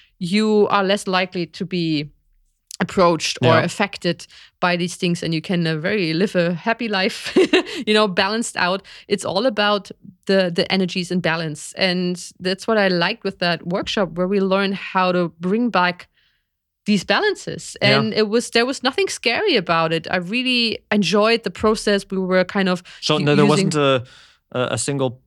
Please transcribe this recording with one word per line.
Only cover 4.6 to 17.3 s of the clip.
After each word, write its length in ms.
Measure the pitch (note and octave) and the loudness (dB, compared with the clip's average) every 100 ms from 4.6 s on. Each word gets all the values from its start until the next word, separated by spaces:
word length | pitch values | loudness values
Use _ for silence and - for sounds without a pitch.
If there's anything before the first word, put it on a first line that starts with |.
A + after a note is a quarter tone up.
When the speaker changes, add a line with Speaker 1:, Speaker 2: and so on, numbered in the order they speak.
| F3+ F3 | 0 0
Speaker 1:
these 200 | F3 - | -2 -2
things, 260 | F3+ E3+ | -2 -2
and 100 | E3+ | -2
you 80 | D#3+ | -4
can, 240 | D#3+ F3 E3 | -2 0 0
uh, 120 | D#3+ | -2
very 360 | E3+ G#3+ E3 | -2 -2 -2
live 220 | D#3+ G3 F#3 | 0 0 0
a 180 | E3+ | 0
happy 340 | E3+ A3+ A#3 A#3 | -2 -4 -4 -2
life, 420 | G3+ G3 - - | -2 -2 -4 -2
<laughs> 540 | - F4+ F4+ F4 G4+ A3+ | 2 4 2 0 -4 0
you 60 | |
know, 140 | G#3+ G#3+ | 2 2
balanced 500 | F3+ G3 A3 A#3+ - | 2 0 -2 -4 -2
out. 280 | F3+ F#3+ - - - | -2 -2 -8 -20 -4
It's 160 | G#3 | -4
all 220 | - F3+ B3+ | -2 -2 0
about 460 | G#3+ G#3 G#3 G3 - - - - | 0 0 0 -2 -16 -20 -10 0
the, 260 | F#3+ F#3 | 2 2
the 160 | F3 - | 0 0
energies 380 | F#3+ F#3 F#3+ F3 | 0 0 -2 -2
in 100 | F3+ | -2
balance. 520 | E3+ E3 D#3+ D3+ - - | 0 -2 -4 -8 -10 -2
And 380 | F#3+ F3+ F3+ F3+ - - | 0 0 -2 -4 -8 -8
that's 280 | F#3 F#3+ - | -4 -4 0
what 100 | A3 | 2
I 120 | G3 | 2
liked 340 | F3 F3 A3+ | 2 0 -2
with 160 | G3 F#3+ | -8 -2
that 260 | F3 E3+ F3 | -2 -2 -4
workshop, 520 | F#3 D#4 - F3+ E3 | -4 -2 -2 -2 -2
where 100 | F3+ | 0
we 120 | G3+ | 0
learned 340 | F#3+ F#3+ G3 G3 | 2 2 0 -4
how 380 | - F#3+ F#3 | -4 0 2
to 160 | F3+ E3+ - | 2 -2 -4
bring 300 | F3+ A3 A#3+ | -2 0 0
back 400 | F#3 F3+ F3 - _ _ _ _ _ _ _ - | 2 0 -2 -10 _ _ _ _ _ _ _ 0
these 200 | G#3 - | 0 2
balances. 720 | G3+ G#4 | 0 0